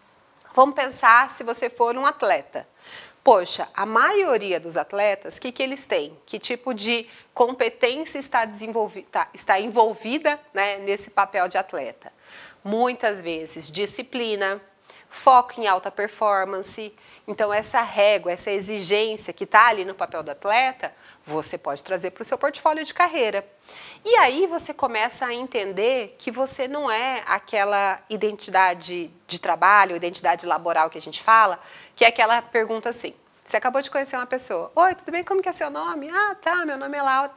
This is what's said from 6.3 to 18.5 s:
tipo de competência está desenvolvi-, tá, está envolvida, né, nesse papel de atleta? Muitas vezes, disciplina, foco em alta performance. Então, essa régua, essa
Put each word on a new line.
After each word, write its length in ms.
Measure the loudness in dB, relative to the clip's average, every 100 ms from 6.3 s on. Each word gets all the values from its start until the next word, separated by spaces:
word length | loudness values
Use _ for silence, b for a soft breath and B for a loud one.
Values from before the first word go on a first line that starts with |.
| -10
tipo 360 | -8 -6 -6
de 320 | -6 -2 -4 -4 B B
competência 840 | 0 0 2 -2 0 -2 -2 -8 -10
está 260 | -4 -2
desenvolvi-, 600 | -2 -6 -6 -4 -4 -6
tá, 240 | -8 -6 -6
está 260 | -6 0 0
envolvida, 800 | 2 2 2 2 -6 -2 0 -2 -6
né, 260 | -2 -2 -2
nesse 320 | -4 -4 -4
papel 380 | -2 0 0 -2
de 80 | -2
atleta? 560 | -4 -8 -10 -12 -20 _ B B B B
Muitas 560 | -6 0 0 0 -4 -4
vezes, 500 | -6 -8 -8 -12 -10
disciplina, 880 | -6 -6 -6 -8 -6 -4 -2 -4 -4 -12 _ b b b
foco 500 | 2 8 8 6 -4
em 60 | 0
alta 240 | 0 -2
performance. 1040 | -6 -6 -2 0 0 -2 -4 -8 -8 -12 -16 b b -12
Então, 240 | -4 -2
essa 300 | 0 0 -2
régua, 500 | -2 2 4 4 -2
essa 180 | -4 -4